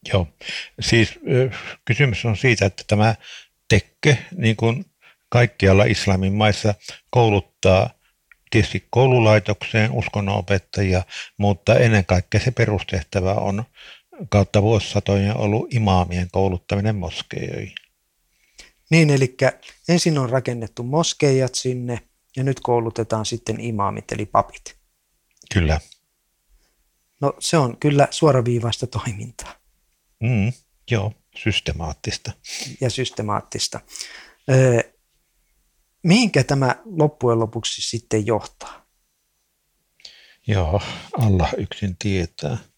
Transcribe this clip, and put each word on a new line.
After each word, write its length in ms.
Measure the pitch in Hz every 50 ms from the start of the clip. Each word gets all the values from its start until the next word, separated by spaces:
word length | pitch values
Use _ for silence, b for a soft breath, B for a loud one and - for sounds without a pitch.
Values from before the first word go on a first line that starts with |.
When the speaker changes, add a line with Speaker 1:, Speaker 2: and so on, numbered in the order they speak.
| _ - -
Speaker 1:
Joo, 140 | 98 87 78 _ _ B B B B B B B B
siis, 400 | 113 - - 117 110 - - - - 208
ö, 180 | - 123 127 131 104 B B B B B _
kysymys 400 | - 117 - 147 135 107 - -
on 120 | 120 110 92
siitä, 280 | - 131 117 98 98
että 180 | 98 - - - _
tämä 280 | 107 104 107 113 107 - B B B B B B B _ _ _
tekke, 500 | 113 101 - _ _ _ - 151 143 113 - - - 185
niin 180 | 135 113 110
kuin 300 | 101 117 113 117 127 196 _ _ _ b b b b _ _
kaikkialla 540 | - 123 123 117 - _ - 95 95 98 101
islamin 500 | - - - - - 95 92 95 95 98
maissa, 400 | 104 107 107 101 - - 110 101 _ B B B B B _
kouluttaa 800 | - 123 120 113 101 101 - _ _ _ - 95 92 92 101 - - _ _ _ _ _ _ _ - _ _ _
tietysti 380 | - 117 101 - - 92 _ _
koululaitokseen 1040 | - 120 131 135 127 123 113 107 107 107 95 - 104 - - - - 113 107 113
uskonnonopettajia, 1120 | 131 117 - - - 107 101 98 98 104 90 - 101 95 - _ - - 101 95 92 90 92 B B B B B B _
mutta 380 | 104 101 101 - _ - 107
ennen 300 | - - 117 113 104 92
kaikkea 340 | - 92 90 - _ - 107
se 120 | - -
perustehtävä 840 | 120 - 117 107 104 92 - - - 90 80 _ - 101 92 92 98
on 300 | 110 - 98 95 101 120 _ B B B B B B B B - 311 202 -
kautta 320 | - 202 - - - -
vuosisatojen 760 | - 107 113 104 - - - - - - 98 101 98 101 107 -
ollut 360 | 110 104 104 113 - 349 160
imaamien 540 | 120 110 104 95 92 90 85 87 90 90 90
kouluttaminen 640 | - 95 95 98 92 90 _ _ 104 101 101 110 107
moskeijoihin. 800 | 101 92 85 - - - _ - 98 - - - - 104 98 - - _ _ _ _ _ _ _ _ _ _ b b b b b b b b b b _ _
Speaker 2:
Niin, 180 | 156 165 165 147
elikkä 500 | 143 135 135 127 - _ 139 127 - - B B B B B -
ensin 280 | 170 175 - 175 160 143
on 120 | 135 117
rakennettu 540 | 120 131 127 - 123 120 113 107 _ - 120
moskeijat 720 | 123 135 160 170 - - _ - 143 135 131 131 123 -
sinne 460 | - - 131 127 123 123 123 120 117 - _ _ _ _ _ _
ja 80 | - 131
nyt 160 | 135 135 -
koulutetaan 680 | - - 120 120 113 117 110 - 113 - - 110 107
sitten 340 | - - 110 _ - 110 -
imaamit 520 | 113 120 113 104 101 98 104 104 - -
eli 140 | - 107 107
papit. 500 | 104 - 107 104 - - - _ - - _ _ _ _ _ _ _ _ _ _ _ _ _ - _ -
Speaker 1:
Kyllä. 260 | 98 85 76 80 80 - - _ _ _ _ _ _ _ _ _ _ _ _ _ _ _ _ _ _ _ _ _ _ _ _ _ _
Speaker 2:
No, 120 | 143 139 - -
se 180 | - - - 165
on 200 | 139 120 113 -
kyllä 300 | - 147 143 139 139 -
suoraviivaista 760 | - - - 156 139 131 120 120 120 117 110 117 110 - - -
toimintaa. 680 | - 110 - - 107 98 - 135 - - - - - _ _ _ _ _ _ _ _ _ _ _ _ _
Speaker 1:
Mm, 340 | 110 117 127 107 98 110 123 - _ _ _ _ _ -
joo, 220 | 123 107 98 104 - _ _ _ _
systemaattista. 960 | - - 113 101 - - - 76 73 82 78 76 _ _ - - - _ - - _ B B B B B 135 120 B
Speaker 2:
Ja 80 | 135 120
systemaattista. 880 | 107 - 127 - - - 110 104 104 107 - _ - - - - - - - B B B B B B B B B B B _ -
Ö, 420 | 135 131 131 131 120 117 - - _ _ _ _ _ _ _ _ _ _ _ _ _ _ _ _ _ _ _ _ _ _ _
mihinkä 400 | 175 170 233 254 208 - 147 127
tämä 320 | - 147 139 135 127 - - -
loppujen 540 | 226 202 160 151 151 - _ - 123 117 113
lopuksi 420 | 113 107 - 117 110 - - -
sitten 440 | - - - 117 - _ - 110 104
johtaa? 600 | 104 113 104 - - _ _ - - - - _ _ _ _ _ _ _ _ _ _ _ _ _ _ _ _ _ _ _ _ _ _ _ _ B B B B B B B B B -
Speaker 1:
Joo, 340 | 107 98 90 78 87 104 B B B B B B B -
Allah 340 | 120 110 98 92 82 - - -
yksin 380 | 104 - - - - 101 90 -
tietää. 580 | - 104 98 95 85 82 _ - - 76 - 107 - _ _